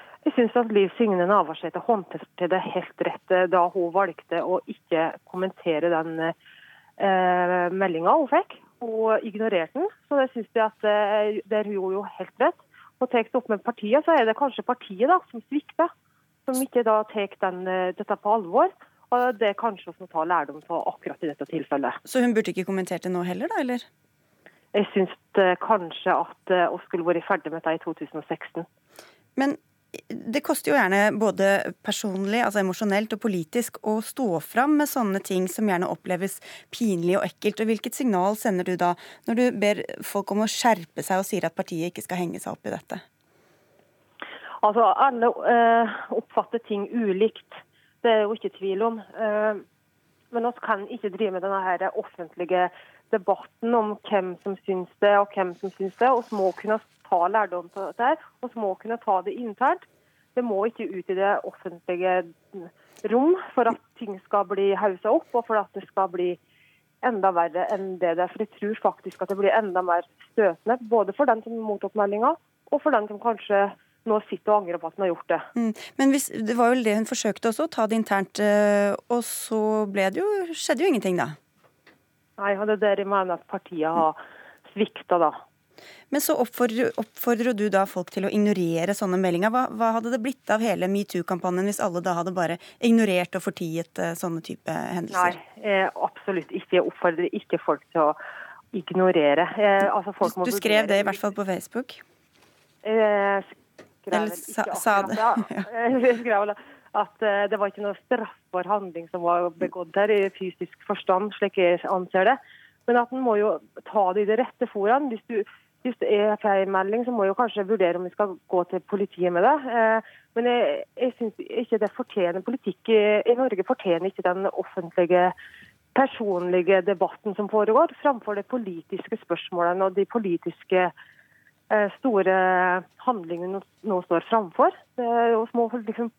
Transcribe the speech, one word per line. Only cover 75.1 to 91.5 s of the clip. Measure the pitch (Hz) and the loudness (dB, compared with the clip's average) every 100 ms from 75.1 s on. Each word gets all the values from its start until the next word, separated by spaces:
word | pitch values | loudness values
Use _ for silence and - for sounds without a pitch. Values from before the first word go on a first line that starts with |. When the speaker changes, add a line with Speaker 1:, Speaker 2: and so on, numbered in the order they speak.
Speaker 1:
gjort | 165 - | -2 -2
det. | 165 - | -4 -4
Speaker 2:
Mm. | 240 226 214 - - | -4 -2 -4 -8 0
Men | 269 | 2
hvis, | 269 - - 220 | 2 -2 -6 -2
det | 240 | 2
var | 233 | 4
vel | 254 220 | 4 2
det | 208 | 0
hun | 214 | -2
forsøkte | 254 214 - 233 | -2 -2 -2 -2
også, | 220 320 | -2 -2
å | |
ta | - 214 | 0 0
det | 226 | 0
internt, | 214 196 190 - | 0 0 0 0
eh, | 208 208 208 202 202 - - | 2 4 4 4 2 -2 -2
og | 240 226 | -4 -4
så | - - 220 214 214 208 | -8 -4 -2 0 0 0
ble | 196 190 | 0 0
det | 247 | 0
jo, | 403 403 349 | -2 -2 -4
skjedde | 320 - 269 | -4 -2 0
jo | 381 | 2
ingenting | 240 190 175 | 2 0 -2
da. | 131 151 _ _ _ _ _ _ _ _ _ - | -4 -8 _ _ _ _ _ _ _ _ _ -6
Speaker 1:
Nei, | 202 | -2
og | 196 214 | 0 0
det | 208 | 2
er | 208 | 2
der | 196 | 0
jeg | 196 | 0
mener | 202 185 | 0 0
at | 170 - | -4 -8
partiet | 196 - 170 156 | -12 -8 -4 0
har | 165 160 - - - - - _ | 2 2 0 -10 -20 -20 -20 _
sviktet | 202 214 - - | -4 -4 -4 0
da. | 180 151 - - _ _ - - - - | 2 2 0 -14 _ _ -20 -20 -20 -6
Speaker 2:
Men | 285 | -2
så | - | 0
oppfordrer, | 302 240 - 240 226 - - | 0 0 0 -2 0 -2 -2
oppfordrer | 220 - 240 226 240 | -8 -4 0 2 0
du | 208 208 | 0 2
da | 190 196 | 2 0
folk | 185 175 | -4 -6
til | 202 190 | -4 0
å | |
ignorere | 214 208 185 170 165 180 202 | 2 2 2 0 0 0 -2
sånne | 196 185 | 0 0
meldinger. | 185 170 214 | 2 2 0
Hva, | 247 262 | 0 -2
hva | 220 226 | 0 0
hadde | 226 226 | 0 -2
det | 247 | -2
blitt | 220 - - | -4 -6 -2
av | 214 | 0
hele | 226 165 185 | 0 0 0
metoo-kampanjen | 202 196 180 - 180 185 | -2 -2 -4 -4 -4 -2